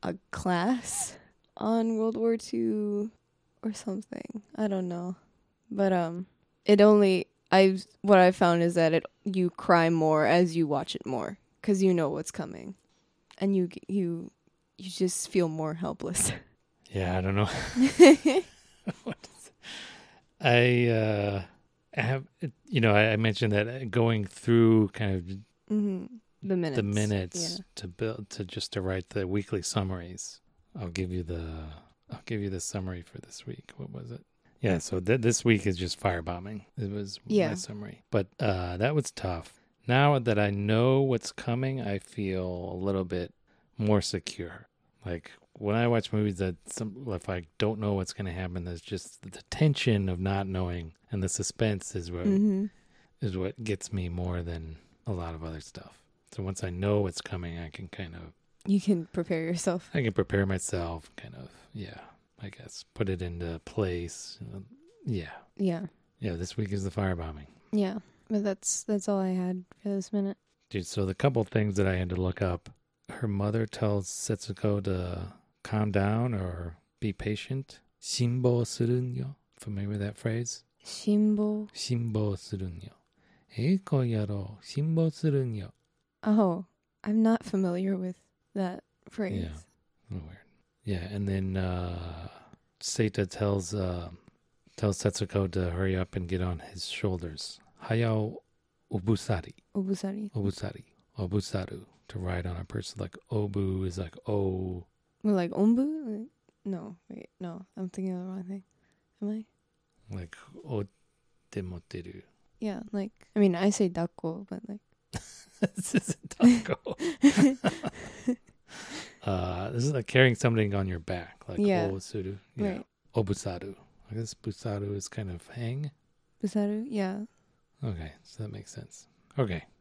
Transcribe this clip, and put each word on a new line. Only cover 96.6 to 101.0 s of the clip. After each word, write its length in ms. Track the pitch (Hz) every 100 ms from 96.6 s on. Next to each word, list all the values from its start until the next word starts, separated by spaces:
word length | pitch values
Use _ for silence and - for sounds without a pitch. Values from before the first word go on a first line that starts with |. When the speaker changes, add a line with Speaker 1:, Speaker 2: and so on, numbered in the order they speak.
Speaker 2:
his 260 | - 92 -
shoulders. 720 | - 104 92 85 76 - - _ _ -
"Hayao 500 | 113 117 110 107 - _ _ _ _ _
obusari." 640 | 104 90 107 - 95 - - _ -
Speaker 1:
Obusari. 540 | 190 196 196 202 208
Speaker 2:
Obusari. 520 | 113 101 - - - - _